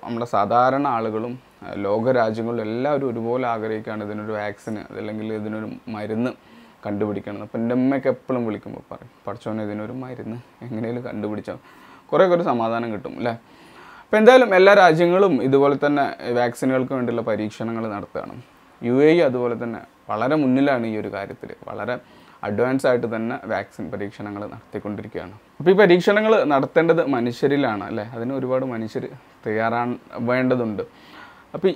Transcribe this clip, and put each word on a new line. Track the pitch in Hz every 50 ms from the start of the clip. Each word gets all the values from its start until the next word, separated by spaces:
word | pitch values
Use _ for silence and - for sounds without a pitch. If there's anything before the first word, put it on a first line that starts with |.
| -
നമ്മുടെ | - 117 117 120
സാധാരണ | - - 101 104 - 117 120 123 131 131 139 143 139
ആളുകളും, | 120 113 113 113 107 110 113 120 127 127 - _ _ -
ആ, | 92 90
ലോകരാജ്യങ്ങളും | 87 98 101 98 104 113 113 131 127 120 110 110 110 113 113 117 120 117
എല്ലാവരും | 107 107 113 120 131 147 147 139 139 127
ഒരുപോലെ | 117 117 113 117 123 127 127 120
ആഗ്രഹിക്കുകയാണ് | 117 110 110 110 110 110 110 117 107 107 104
ഇതിനൊരു | 104 107 107 107 110
vaccine | 107 104 104 104 101 - - 117 107 101 - -
അതല്ലെങ്കിൽ | 101 101 107 107 107 107 107 110
ഇതിനൊരു | 110 107 107 107 107 110 110 104 104 98 - -
മരുന്ന് | 107 104 107 104 110 113 120 127 - - _ - - - - - - _ -
കണ്ടുപിടിക്കണം. | 107 101 98 107 104 98 101 - 104 101 101
അപ്പൊ | 107 - - 117
എൻ്റെ | 113 117 123
അമ്മയൊക്കെ | 127 127 135 139 135 131 135
എപ്പോഴും | 123 - - - 127 120 117
വിളിക്കുമ്പോ | 110 104 101 - 113 113 - - -
പറയും, | - - - 120 _ _ -
"പടച്ചോനെ, | 104 101 113 - 113 110 110 107
ഇതിനൊരു | 104 104 107 107 110
മരുന്ന് | 120 131 127 127 127 113 110 110 113 120 - _ _ - 117
എങ്ങനെയും | 123 117 110 117 113 120 120 127
കണ്ടുപിടിച്ചാൽ | 117 - 107 104 104 107 104 - 101 87 - - - - - - - - - _ -
കുറേയൊക്കെ | 139 151 190 180 175
ഒരു | 170
സമാധാനം | 175 156 127 117 113 113 113 117 117 117
കിട്ടും" | 107 98 - - -
അല്ലേ? | - 113 120 117 117 - - - - - - - - - - - -
അപ്പൊ | - _ 214 214
എന്തായാലും | 220 233 262 262 240 208 190
എല്ലാ | 185 190 196 202
രാജ്യങ്ങളും | 202 185 170 156 165 175 175 175 190 202 190 160 117
ഇതുപോലെ | 117 135 135 139 143 143 143 - 147
തന്നെ | 147 147 147 135 - - - - 120
വാക്സിനുകൾക്ക് | 123 120 120 120 117 - 139 131 131 131 127 127
വേണ്ടിയുള്ള | 135 127 123 120 117 117
പരീക്ഷണങ്ങൾ | 113 120 107 104 107 107 - - 117 113 113 113 113 110
നടത്തുകയാണ്. | 101 101 - - - - - - - 120 - - _ _ _ - - -
യു | 120 120 123 135
എ | 147 156
ഇ | 165 175
അതുപോലെ | 160 135 123 123 123 120 117 110 120
തന്നെ | 117 110 - - - _ _ _ -
വളരെ | 107 107 117 135 151
മുന്നിലാണ് | 156 139 127 127 135 139 143 135 120 113
ഈ | 113 107
ഒരു | 107 104 101
കാര്യത്തിൽ, | 101 98 98 - - - - - - - - -
വളരെ | - 104 104 117 123 - - - - - - - - - -
advance | 104 104 107 120 127 135 131 135
ആയിട്ട് | 131 123 120 - 110 113
തന്നെ | 110 113 117 131 - -
വാക്സിൻ | 90 98 95 101 - - - 98 78
പരീക്ഷണങ്ങൾ | - 98 101 101 - - 104 104 101 101 104
നടത്തിക്കൊണ്ടിരിക്കുകയാണ്. | - - 113 - _ - 101 - 104 104 101 - - - 85 87 90 104 - _ _ _ -
അപ്പൊ | 143 180
ഈ | 190
പരീക്ഷണങ്ങൾ | 196 208 175 180 180 - 208 202 214 214 220 220 196 131
നടത്തേണ്ടത് | 147 143 135 147 - - 165 160 165 160 165 156
മനുഷ്യരിലാണ് | 139 135 117 120 123 120 - 151 139 143 143 139 117 107 101 101
അല്ലേ? | 107 113 110 104
അതിന് | 117 123 113 117 127
ഒരുപാട് | 139 131 127 127 131 131 135
മനുഷ്യർ | 131 117 113 113 110 - 135 131 - 143 - - - _ _ -
തയ്യാറാവേണ്ടതുണ്ട്. | 113 107 110 113 113 113 120 123 123 120 - - - - - 117 120 123 127 127 127 127 123 117 113 104 98 92 - - - - - - - - - - - - _ -
അപ്പൊ | - - 190 -